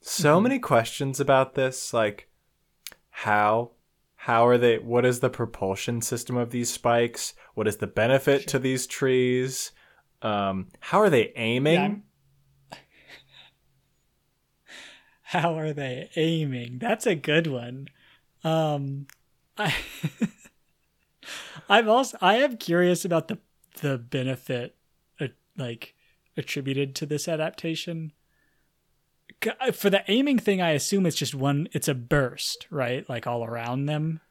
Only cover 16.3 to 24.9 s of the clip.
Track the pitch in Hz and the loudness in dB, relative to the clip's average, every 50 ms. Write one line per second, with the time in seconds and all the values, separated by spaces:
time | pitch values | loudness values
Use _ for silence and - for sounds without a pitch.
16.3 | 165 160 156 143 131 123 120 120 123 127 226 240 - - - 247 185 156 - - | 2 0 0 -2 -4 -6 -6 -8 -10 -6 -2 -2 -2 0 0 0 0 0 0 2
17.3 | 147 165 170 160 135 123 117 123 127 135 139 - _ _ _ _ _ _ _ _ | 2 2 2 0 -4 -4 -6 -10 -12 -12 -14 -16 _ _ _ _ _ _ _ _
18.3 | _ _ - 160 160 160 160 156 147 143 139 139 139 139 139 - - _ _ _ | _ _ -2 0 0 2 0 0 -2 -2 -4 -6 -6 -8 -10 -14 -20 _ _ _
19.3 | _ _ _ _ _ - 214 170 - - - - - - - 151 - - 226 - | _ _ _ _ _ -4 -2 -2 -2 -4 -6 -10 -14 -8 -8 -8 -4 -4 -8 -8
20.3 | - _ _ - _ _ _ _ _ _ _ _ _ _ _ _ _ _ - - | -8 _ _ -20 _ _ _ _ _ _ _ _ _ _ _ _ _ _ -18 -16
21.3 | - - - - - 156 - - 202 220 233 214 220 254 269 - - - 190 180 | -16 -16 -16 -16 -18 -20 0 4 4 6 6 6 4 4 4 0 -4 2 4 4
22.3 | 208 240 277 294 240 214 - - 165 175 180 175 180 170 - 185 170 160 160 - | 4 4 2 0 0 -4 -2 0 2 4 4 4 4 2 0 0 0 -2 -2 -2
23.3 | 220 - _ _ _ _ _ _ _ - - 143 135 127 117 120 - 135 127 131 | -10 -10 _ _ _ _ _ _ _ -6 -4 -4 -4 -4 -6 -6 -6 -4 -2 -4
24.3 | 131 - - - 131 123 120 - _ _ _ _ | -4 -6 -6 -6 -6 -6 -6 -8 _ _ _ _